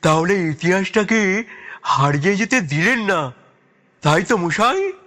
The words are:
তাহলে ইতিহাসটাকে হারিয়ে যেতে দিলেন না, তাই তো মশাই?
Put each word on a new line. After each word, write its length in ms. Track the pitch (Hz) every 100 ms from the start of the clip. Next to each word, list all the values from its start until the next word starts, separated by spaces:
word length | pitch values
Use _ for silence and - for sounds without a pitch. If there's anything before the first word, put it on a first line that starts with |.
তাহলে 480 | 165 156 165 202 170
ইতিহাসটাকে 920 | 147 170 185 190 - 214 220 202 190 233 - - -
হারিয়ে 520 | - - 143 143 156 202
যেতে 260 | 220 262
দিলেন 380 | 175 143 180 254
না, 340 | 208 185 139 123 _ _ _ _ _ _
তাই 220 | 147 156
তো 140 | 196 226
মশাই? 540 | 175 156 226 294 392 381